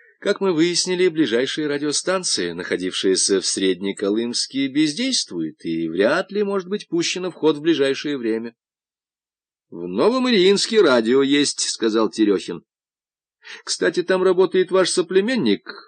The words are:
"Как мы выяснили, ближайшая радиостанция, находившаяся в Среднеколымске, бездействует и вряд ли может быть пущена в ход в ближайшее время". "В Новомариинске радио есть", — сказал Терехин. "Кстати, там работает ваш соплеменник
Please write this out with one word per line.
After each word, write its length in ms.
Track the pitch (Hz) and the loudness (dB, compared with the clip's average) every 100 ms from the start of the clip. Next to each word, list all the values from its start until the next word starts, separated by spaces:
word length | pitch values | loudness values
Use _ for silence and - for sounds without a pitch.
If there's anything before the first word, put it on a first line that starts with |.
| _ _ | _ _
"Как 220 | - 202 | -4 -2
мы 140 | 190 | 0
выяснили, 520 | 156 170 170 185 180 185 | 2 2 0 -2 0 2
ближайшая 600 | 160 143 113 135 - 151 | 2 2 2 0 -2 -4
радиостанция, 880 | 143 147 143 - 190 175 - 87 | -2 -2 -4 -2 -2 -2 -4 -4
находившаяся 840 | 85 87 92 90 - 98 92 - 98 | -6 -4 -4 -4 -2 0 2 2 0
в 60 | - | 0
Среднеколымске, 1200 | - 95 87 98 95 98 107 117 120 - 127 139 | -2 0 0 -4 -4 -2 -2 -2 -4 -6 -4 -2
бездействует 1000 | 135 156 147 262 254 - 180 - - | 0 0 0 -2 -2 -4 -6 -8 -8
и 240 | 85 82 82 | -8 -4 -4
вряд 440 | 82 107 160 190 | 0 2 2 -2
ли 100 | 202 | -4
может 260 | 202 196 180 | -2 -4 -4
быть 200 | 202 - | -8 -4
пущена 420 | 170 160 185 180 | -4 -2 -4 -8
в 40 | |
ход 240 | - 151 147 | -2 0 0
в 20 | |
ближайшее 560 | 156 151 139 135 156 143 | 0 2 2 0 -4 -4
время". 400 | 117 113 117 - _ _ _ _ _ _ _ _ _ _ _ | -2 -2 -4 -14 _ _ _ _ _ _ _ _ _ _ _
"В 180 | 87 87 | -12 -6
Новомариинске 960 | 92 175 254 254 226 180 202 - 220 | 0 0 2 2 4 4 2 2 4
радио 420 | 170 127 113 131 | 4 4 4 4
есть", — 380 | 139 143 139 - - | 4 2 0 -2 -6
сказал 420 | - 113 110 110 | -2 0 2 0
Терехин. 540 | - 107 92 - 85 - _ _ _ _ _ _ _ - - | 2 2 2 -2 -12 -14 _ _ _ _ _ _ _ -20 -16
"Кстати, 400 | - - 185 175 | -10 -2 0 0
там 200 | 170 185 | 0 2
работает 480 | 190 180 190 190 180 | 2 4 2 2 2
ваш 180 | 190 175 | 2 2
соплеменник 840 | - 175 185 208 254 127 101 - - | 0 0 0 2 0 0 0 -4 -20